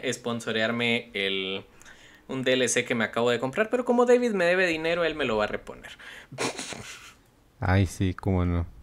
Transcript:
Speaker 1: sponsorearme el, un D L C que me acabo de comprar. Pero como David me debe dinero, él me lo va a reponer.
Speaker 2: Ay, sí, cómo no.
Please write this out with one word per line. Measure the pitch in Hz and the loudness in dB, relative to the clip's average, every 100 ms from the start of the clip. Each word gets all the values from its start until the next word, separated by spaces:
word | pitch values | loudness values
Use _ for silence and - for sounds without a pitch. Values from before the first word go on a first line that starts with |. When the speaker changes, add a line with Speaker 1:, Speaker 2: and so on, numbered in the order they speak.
| 131 | -6
Speaker 1:
sponsorearme | 120 120 117 117 110 113 117 120 117 117 | -4 -4 -4 -2 0 0 2 2 0 -2
el, | 101 98 95 95 98 - - - - - - - | -2 -2 -2 -4 -6 -10 -20 -20 -20 -20 -20 -8
un | 131 | -2
D | 127 | 2
L | 127 120 | 2 2
C | 127 120 | 0 0
que | 120 | -2
me | |
acabo | 107 117 120 | 0 0 2
de | 120 | 2
comprar. | 131 156 220 | 0 -2 -2
Pero | 254 247 | -2 0
como | 240 247 | 2 6
David | 247 240 | 4 4
me | 202 175 | 2 2
debe | 185 180 | 4 2
dinero, | 160 160 170 | 2 0 0
él | 160 151 | 0 0
me | 131 | 0
lo | 107 | 2
va | |
a | 104 | 0
reponer. | 104 - - - - - - - 127 - - - - - - - - _ _ _ - | -2 -10 -16 -16 -18 -18 -18 -16 -6 -6 -6 -10 -10 -12 -16 -18 -20 _ _ _ -4
Speaker 2:
Ay, | 95 95 98 | 2 4 2
sí, | - 95 | 2 -2
cómo | - 101 92 90 | 0 0 2 2
no. | 85 85 - | 0 -2 -8